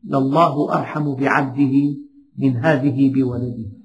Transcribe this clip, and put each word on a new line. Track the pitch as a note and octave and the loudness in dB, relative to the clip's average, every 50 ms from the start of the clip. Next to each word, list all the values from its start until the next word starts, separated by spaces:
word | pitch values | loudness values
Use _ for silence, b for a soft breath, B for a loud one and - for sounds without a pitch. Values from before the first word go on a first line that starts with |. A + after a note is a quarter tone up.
| - | -8
لله | G#3+ C#3 C#3 C3+ C3+ C#3 D#3 E3+ E3+ C#3 D3 D3 - - | -2 -2 0 0 2 2 4 2 2 2 0 -2 0 -2
أرحم | - C3+ - - D3+ D3 C#3+ C#3 | -4 -4 -4 -6 -6 -4 -4 -4
بعبده | B2 C3+ - G2+ C#3+ C#3+ C3 A#2+ C3+ C#3+ C3 B2+ C#3 C#3+ D3 D3 - - - _ - - _ _ - | -2 -2 0 2 0 0 -2 0 0 0 4 4 2 2 2 -2 -4 -12 -20 _ -20 -20 _ _ -2
من | C3 C3+ C3 A#2+ | 0 0 0 2
هذه | B2 D#3+ D#3 C3+ C3 C#3+ B2+ C3 C#3 C3+ C3 | 2 2 2 2 2 0 2 2 2 2 4
بولده. | C3+ C3+ B2 B2 A#2+ A#2+ B2 - A#2 A2 G2+ - - - | 2 0 0 -2 -4 -4 -6 -6 -8 -10 -12 -12 -16 -20